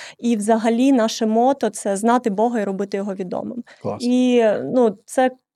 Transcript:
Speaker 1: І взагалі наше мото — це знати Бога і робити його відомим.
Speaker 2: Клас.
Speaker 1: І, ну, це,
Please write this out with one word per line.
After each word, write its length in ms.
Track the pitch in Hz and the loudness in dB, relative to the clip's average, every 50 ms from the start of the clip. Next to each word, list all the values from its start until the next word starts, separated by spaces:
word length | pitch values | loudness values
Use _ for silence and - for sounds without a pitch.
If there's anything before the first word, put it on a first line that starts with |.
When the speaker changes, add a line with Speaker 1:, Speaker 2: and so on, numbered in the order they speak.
| - - - - | -14 -20 -14 -4
Speaker 1:
І 160 | - 233 233 | -2 -2 0
взагалі 560 | 208 202 220 226 220 208 226 233 233 254 277 | 0 2 0 0 2 2 0 2 2 4 4
наше 340 | 277 240 220 226 - - 226 | 4 4 2 0 -2 -2 -2
мото — 440 | 214 220 226 240 262 277 269 233 214 | 0 2 2 2 2 0 0 -2 -4
це 280 | - - - 208 196 | -4 -4 -4 -4 -4
знати 320 | 196 214 233 240 254 247 233 | 0 2 2 2 2 2 -2
Бога 300 | 190 202 226 247 240 226 | 0 0 0 0 0 -2
і 40 | 202 | -4
робити 340 | 196 196 185 202 202 - | -4 -4 -6 -6 -4 -4
його 180 | 196 196 208 190 | -6 -6 -6 -8
відомим. 480 | 196 185 180 - - - 214 240 240 - - - _ | -8 -8 -6 -6 -8 -8 -8 -10 -12 -14 -16 -18 _
Speaker 2:
Клас. 220 | - 196 202 - 233 | -10 -8 -8 -4 -2
Speaker 1:
І, 420 | 247 247 254 254 247 247 240 226 214 196 - 127 139 240 | 0 2 2 4 4 4 4 4 2 0 0 -2 -2 0
ну, 240 | 262 240 220 196 - _ | 2 2 2 0 -4 _
це, 260 | - - 269 254 262 254 _ _ _ _ | -6 -2 0 0 0 -2 _ _ _ _